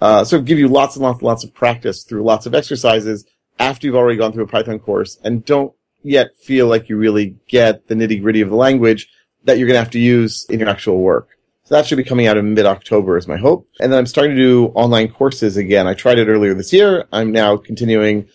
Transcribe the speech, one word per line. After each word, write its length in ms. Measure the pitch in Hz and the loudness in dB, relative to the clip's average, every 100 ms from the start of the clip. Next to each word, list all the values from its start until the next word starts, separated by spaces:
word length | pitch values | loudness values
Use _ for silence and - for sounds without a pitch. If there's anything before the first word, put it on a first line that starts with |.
uh, 220 | 104 104 | 2 2
sort 180 | 107 170 | 2 0
of 40 | 127 | 0
give 140 | 156 | 2
you 80 | 135 | 2
lots 280 | 139 135 139 | 2 0 -2
and 80 | |
lots 160 | 131 123 | -4 -2
and 80 | 117 | -4
lots 160 | 117 | -4
of 100 | - | -8
practice 500 | _ 120 120 117 - | _ -2 -2 -6 -8
through 200 | - 107 | -10 -4
lots 220 | 110 107 120 | 0 0 0
of 100 | 143 | -4
exercises 720 | 147 131 120 110 107 104 - _ _ - | -4 -2 -2 0 -2 -8 -10 _ _ -6
after 280 | 131 135 147 | -4 -4 -2
you've 80 | 123 | 0
already 220 | 123 110 | 0 0
gone 160 | 110 | -2
through 100 | 110 | -4
a 40 | 101 | -4
Python 320 | 107 113 107 | -4 -4 -6
course 380 | - 95 101 - | -4 -4 -4 -8
and 220 | 107 117 - | -6 -6 -2
don't 280 | 143 139 - _ _ | -2 -2 -10 _ _
yet 320 | 143 139 117 _ | -2 0 0 _
feel 320 | - 131 120 | -4 0 2
like 220 | 110 113 | 0 -2
you 80 | 107 | -2
really 400 | 110 104 101 - - | 0 0 -2 -8 -2
get 400 | 123 113 104 - | 2 2 0 -4
the 80 | 113 | -4
nitty-gritty 460 | 110 104 107 110 | -2 -2 0 0
of 80 | 98 | 0
the 60 | 110 | 0
language 520 | 131 135 117 110 - _ _ _ 131 | 2 2 2 0 -4 _ _ _ 0
that 120 | 123 | 0
you're 100 | 123 | 2
gonna 120 | 123 | 0
have 120 | 117 | 0
to 80 | 120 | 0
use 460 | 120 120 113 - - | 2 2 0 -4 -8
in 100 | 113 | -4
your 80 | 107 | -2
actual 300 | 98 110 92 | -2 -2 0
work. 320 | 92 76 - _ _ _ | 2 0 -4 _ _ _
So 100 | - | -2
that 140 | 147 151 | 0 0
should 100 | 135 | -2
be 60 | |
coming 240 | 123 123 113 | -2 0 2
out 100 | 107 | 2
in 160 | 104 | 0
mid-October 640 | 107 101 95 - 104 92 87 | 0 0 0 -2 -2 0 -2
is 100 | 87 | -4
my 100 | 78 | -2
hope. 300 | 131 180 - - | 0 0 -4 -6
And 120 | 131 | 0
then 60 | 131 | 0
I'm 80 | 123 | 0
starting 300 | - 147 131 | 0 0 2
to 60 | |
do 240 | 131 123 117 110 | 4 4 2 0
online 320 | 120 117 110 | 0 2 0
courses 500 | - 135 135 107 98 | -2 -2 -2 -4 -2
again. 300 | 95 101 92 | 0 0 0
I 80 | 95 | 0
tried 240 | 120 120 | 0 2
it 80 | 110 | 2
earlier 260 | 107 101 | 2 0
this 180 | 95 95 | -2 0
year. 360 | 185 202 180 - | 2 4 2 -4
I'm 200 | 107 110 | -4 -2
now 260 | 110 104 104 | 0 2 0
continuing, 720 | - 113 117 107 107 104 101 | -4 -6 0 2 2 -2 -6